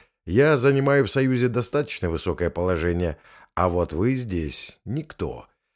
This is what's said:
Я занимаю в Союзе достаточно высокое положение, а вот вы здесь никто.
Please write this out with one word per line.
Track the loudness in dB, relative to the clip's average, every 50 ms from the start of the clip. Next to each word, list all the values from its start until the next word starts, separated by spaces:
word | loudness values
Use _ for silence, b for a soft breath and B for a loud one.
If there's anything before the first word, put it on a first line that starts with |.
| b b b _ _
Я | 0 2 4 4 6 4 4
занимаю | 4 4 4 4 4 4 4 4 2
в | 2
Союзе | 2 0 2 2 2 2 2 0
достаточно | 0 -2 -2 -2 -2 -2 -2 -4 -6 -4 -4 -2
высокое | -2 -2 -2 -4 -2 -2 -2 -2
положение, | -2 0 0 0 0 0 0 0 0 0 -2 -2 -4 B B B B B B B _
а | 0 0 2
вот | 2 0 0 -2 -2
вы | -2 0 0 0
здесь | -2 -4 -4 -4 -4 -4 -4 -8 -10 -12 -16 -18 _ _
никто. | -8 -8 -8 -8 -10 -10 -8 -8 -8 -8 -10 -16 -20 _ _ _ _ _